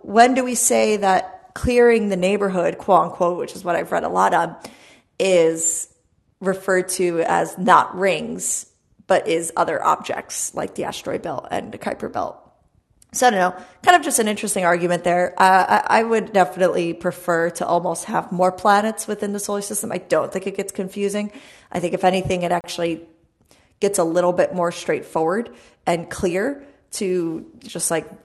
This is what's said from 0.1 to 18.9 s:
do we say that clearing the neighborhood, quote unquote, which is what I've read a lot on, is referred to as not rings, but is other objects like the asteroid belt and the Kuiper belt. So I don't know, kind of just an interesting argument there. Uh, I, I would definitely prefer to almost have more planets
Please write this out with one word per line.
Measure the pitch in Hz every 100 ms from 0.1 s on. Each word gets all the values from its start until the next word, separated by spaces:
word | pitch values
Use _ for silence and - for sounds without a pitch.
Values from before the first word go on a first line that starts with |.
| 202 254 262
do |
we | 254
say | 233 - 233 220 208
that | 196 185 - - - -
clearing | - 240 240 226 208
the | 190
neighborhood, | 185 202 196 185 165 -
quote | - 180 170
unquote, | - 175 175
which | 170 185
is | 185
what | 170
I've | 170
read | 175
a | 165
lot | 185 190 170
on, | 165 160 - - - _ _ -
is | 190 180 165 165 160 - - _ _ _ _ _
referred | 190 190 - 185 185
to | - 180 170
as | 165 170 165 -
not | 185 160 - 180
rings, | 190 156 156 175 - - - _ _ _ -
but | 180 -
is | 165 165 -
other | 170 156
objects | - - - - - - -
like | - - -
the |
asteroid | - - - -
belt | 170 139 -
and | - -
the | 104
Kuiper | - - -
belt. | - 87 - _ _ _ _ _ _ _
So | - 247
I |
don't | 196
know, | 180 - - _
kind | - 359
of |
just | 294 -
an | 214
interesting | 208 214 196 175
argument | 175 175 175
there. | 180 175 180 -
Uh, | 190 190 - 208 -
I, | 220
I |
would | 226 226 185
definitely | 196 180 180 180 180 170
prefer | 165 180 170 - 165 170
to | 170 -
almost | 170 170 190 -
have | 226 -
more | 180 185
planets | 185 214 202 214